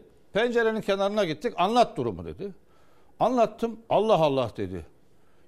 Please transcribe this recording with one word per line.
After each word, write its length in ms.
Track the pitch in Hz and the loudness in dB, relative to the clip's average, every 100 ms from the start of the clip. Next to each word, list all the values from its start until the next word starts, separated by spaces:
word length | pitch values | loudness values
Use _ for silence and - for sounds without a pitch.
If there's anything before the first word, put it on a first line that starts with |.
| - _ _ | -8 _ _
Pencerenin 480 | 190 240 233 220 220 | -2 0 2 0 0
kenarına 440 | 196 196 196 214 185 | -2 0 0 0 0
gittik. 280 | 147 240 - | -2 -6 -2
"Anlat 400 | 185 247 226 - | 2 4 2 0
durumu," 280 | 117 87 80 | -4 -4 -8
dedi. 260 | 80 202 - - - - - - - | -10 -12 -14 -20 -20 -20 -20 -20 -2
Anlattım. 600 | 208 254 220 - 233 220 - | 0 2 2 0 -8 -8 -2
"Allah 240 | 170 220 180 | 0 4 4
Allah," 340 | 156 135 117 - | 4 2 -2 -4
dedi. 280 | 95 92 78 - - - - - | -8 -8 -12 -20 -20 -20 -20 -20